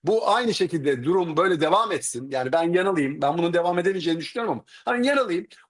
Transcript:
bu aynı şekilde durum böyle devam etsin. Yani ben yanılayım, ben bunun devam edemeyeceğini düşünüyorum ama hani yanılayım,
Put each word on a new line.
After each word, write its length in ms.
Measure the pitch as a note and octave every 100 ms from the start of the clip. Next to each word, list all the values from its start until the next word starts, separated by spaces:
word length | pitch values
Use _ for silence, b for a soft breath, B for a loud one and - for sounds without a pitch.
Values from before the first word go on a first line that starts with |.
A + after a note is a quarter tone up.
bu 240 | D3 A3 G3+
aynı 260 | G#3+ B3
şekilde 500 | G3 F#3 E3 C#3 C3+
durum 320 | B2+ F#3+ F3 D#3
böyle 240 | F#3+ E3+
devam 320 | D#3 F#3 A3+
etsin. 380 | D#3 - A#2+ C3
Yani 220 | C3+ C3
ben 200 | E3 E3+
yanılayım, 500 | F3 F#3+ F3+ C#3 D3+
ben 160 | C#3 E3
bunun 160 | E3+
devam 240 | F3 F3 F3
edemeyeceğini 420 | F3 F#3+ E3 E3
düşünüyorum 320 | D3+ B3 A3+
ama 120 | B2 - B
hani 220 | - A#3+ B3
yanılayım, 400 | C#4 A#3+ E3+ G#3+ B B